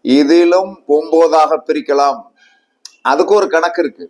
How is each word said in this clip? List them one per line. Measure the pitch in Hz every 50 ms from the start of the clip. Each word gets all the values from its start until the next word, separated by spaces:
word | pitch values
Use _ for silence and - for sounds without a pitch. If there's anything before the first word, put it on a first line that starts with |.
| _
இதிலும் | 117 127 143 147 139 165 170 175 170 175 185 190 190 196 - _ - 147
ஒன்பதாக | 151 156 160 160 165 165 156 151 156 156 151 160 156 - -
பிரிக்கலாம். | 151 151 - - 143 143 143 143 - - - _ _ _ _ _ _ _ _ _ _ _ _ - _ _ _ 127
அதுக்கு | 139 156 180 185 202 208
ஒரு | 196 - 156
கணக்கு | 160 160 175 170 175
இருக்கு. | 160 135 - - 87